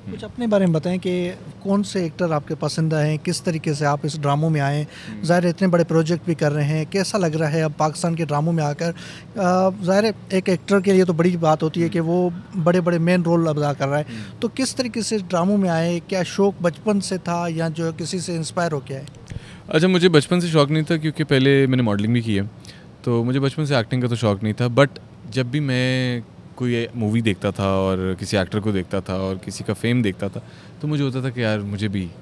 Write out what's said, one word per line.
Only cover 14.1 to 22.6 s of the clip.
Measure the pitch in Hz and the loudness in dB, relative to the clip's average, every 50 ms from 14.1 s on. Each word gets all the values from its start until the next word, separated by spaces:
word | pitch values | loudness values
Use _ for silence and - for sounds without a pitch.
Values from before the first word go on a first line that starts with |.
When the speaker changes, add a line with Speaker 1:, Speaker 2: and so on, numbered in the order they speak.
| 117 110 104 98 - - | -8 -12 -12 -12 -8 -4
Speaker 1:
तो | - 233 | -6 -4
किस | - - 262 247 - | -2 -2 -4 -4 -2
तरीके | - 254 247 214 233 | -4 -4 -4 -2 -4
से | 202 - 226 214 | -4 -2 -2 -4
ड्रामों | 185 170 180 170 170 190 208 202 | -2 -2 0 0 2 2 2 2
में | 196 180 | 2 2
आए? | 165 165 165 170 175 170 | 2 2 0 0 -2 -2
क्या | 156 - 190 185 175 | -4 -4 -2 -2 -2
शौक | - - - 196 202 196 - | -2 0 2 2 2 2 0
बचपन | 170 175 160 - - 220 208 202 | -2 -2 -2 -2 -2 0 0 0
से | 185 - 196 180 | 0 -2 -6 -6
था | - 175 170 175 175 175 | -4 -4 -2 -2 -2 -2
या | 165 160 160 165 | -2 -2 -2 -2
जो | 156 160 170 165 160 | -2 -2 -4 -4 -4
किसी | 160 175 147 - 185 | -6 -8 -6 -6 -6
से | 160 - 175 | -4 -4 -4
इंस्पायर | 165 160 - - 185 175 170 | -4 -4 -4 -2 -2 -2 0
होके | 156 143 127 - 135 | -2 -4 -6 -6 -10
आए? | 135 139 - - - - - - - - - - - - - | -10 -10 -14 -16 -18 -18 -14 -14 -14 -14 -14 -18 -18 -10 -2
Speaker 2:
अच्छा, | - 156 160 185 | 0 2 4 4
मुझे | 185 180 165 185 | 4 6 4 6
बचपन | 165 151 139 - 180 180 | 6 6 4 4 0 0
से | 175 175 | 0 2
शौक | 160 156 143 139 | 4 4 4 4
नहीं | 156 156 156 | 2 0 0
था, | - 170 160 | 0 -2 0
क्योंकि | 156 160 151 - 156 | 0 -4 -2 -2 0
पहले | - 147 135 131 139 139 139 135 127 | 2 4 4 6 6 6 6 6 4
मैंने | 131 127 123 | 4 2 2
मॉडलिंग | 110 101 101 104 110 120 | 2 2 2 2 2 2
भी | 120 | 0
की | 113 117 107 | 2 2 0
है, | 98 98 110 - - | 0 0 -2 -6 -14